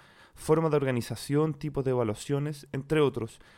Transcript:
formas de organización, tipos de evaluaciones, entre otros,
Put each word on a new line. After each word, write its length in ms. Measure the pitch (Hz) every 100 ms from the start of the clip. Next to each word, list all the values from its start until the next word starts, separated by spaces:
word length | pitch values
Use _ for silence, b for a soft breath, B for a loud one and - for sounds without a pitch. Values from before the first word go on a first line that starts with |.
| b b b
formas 360 | - - 160 160
de 80 | 147
organización, 800 | 135 123 110 113 - 143 160 143
tipos 280 | 151 139
de 80 | 131
evaluaciones, 760 | 123 113 104 - 143 147 143 -
entre 300 | 135 139 156
otros, 380 | 139 120 110 - b